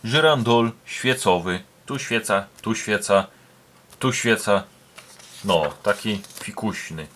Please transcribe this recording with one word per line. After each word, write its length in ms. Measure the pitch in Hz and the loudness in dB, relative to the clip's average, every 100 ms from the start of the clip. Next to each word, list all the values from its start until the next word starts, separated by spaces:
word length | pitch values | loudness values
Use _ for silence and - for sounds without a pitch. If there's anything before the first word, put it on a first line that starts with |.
żyrandol 680 | 113 147 156 143 117 117 113 113 | 0 4 4 4 4 4 2 -4
świecowy. 760 | - - 127 127 101 90 87 90 - _ - | -14 -4 -2 0 2 2 0 -6 -8 _ -10
Tu 120 | 139 | -10
świeca, 480 | - 117 113 98 98 - | -4 -4 0 -2 -2 -10
tu 120 | 110 | -4
świeca, 520 | 110 - 101 - 98 95 _ _ _ _ _ _ - | -4 -2 -2 2 2 2 _ _ _ _ _ _ -4
tu 140 | 135 | -2
świeca. 500 | 120 120 107 - 101 - _ _ - - - - - | 0 0 0 2 0 0 _ _ -20 -20 -20 -20 -10
No, 280 | 101 87 73 - | 0 0 0 -2
taki 400 | 104 101 110 101 - - | -2 -2 -2 -6 -8 -16
fikuśny. 640 | - - 110 87 - 80 76 | -14 -6 -6 -6 -12 -12 -14